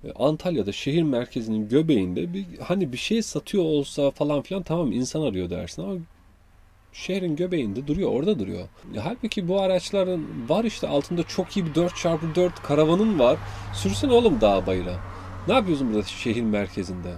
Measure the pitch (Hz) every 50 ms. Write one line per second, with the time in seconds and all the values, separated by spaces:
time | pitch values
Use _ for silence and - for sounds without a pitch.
0 | - - - - 117 147 156 156 - 180 175 131 98 101 101 - - 143 139 170
1 | 165 151 127 117 123 - - 127 113 110 110 107 107 104 117 147 160 160 151 110
2 | 92 92 90 110 170 175 175 196 196 175 165 - 123 - 175 196 185 135 123 120
3 | - - 214 233 214 - - 147 - - - 202 175 160 156 147 143 - - -
4 | 143 139 135 - 151 147 147 143 - - 190 196 170 - 160 170 170 127 95 120
5 | 127 127 - 151 156 135 101 92 90 87 98 87 87 85 - - 175 196 196 180
6 | 165 - - - - - - _ _ _ - - - - - _ - - - -
7 | - - 185 196 185 175 151 143 175 185 185 165 127 107 98 117 143 143 147 170
8 | 190 - - 120 151 202 214 143 98 95 92 92 87 - - - - - - 104
9 | 104 160 233 254 - 214 - 220 180 170 185 196 196 185 185 180 - - - 202
10 | 185 185 185 170 156 - - 147 117 117 156 202 233 226 - - - - 147 143
11 | 143 - 175 170 - - - - 185 - - 202 180 160 143 165 170 175 - -
12 | - 175 165 160 160 165 151 175 180 180 175 - - - 143 147 156 156 170 185
13 | 214 226 208 156 123 120 147 - - - - - - - - - - 196 202 -
14 | - 277 247 233 240 220 165 113 110 104 - 190 175 - 95 90 87 87 90 90
15 | - - - - - - - - - 156 185 262 226 185 160 139 135 120 107 107
16 | 101 - - - - 123 110 120 117 110 104 101 101 95 - - 95 87 92 90
17 | 85 87 87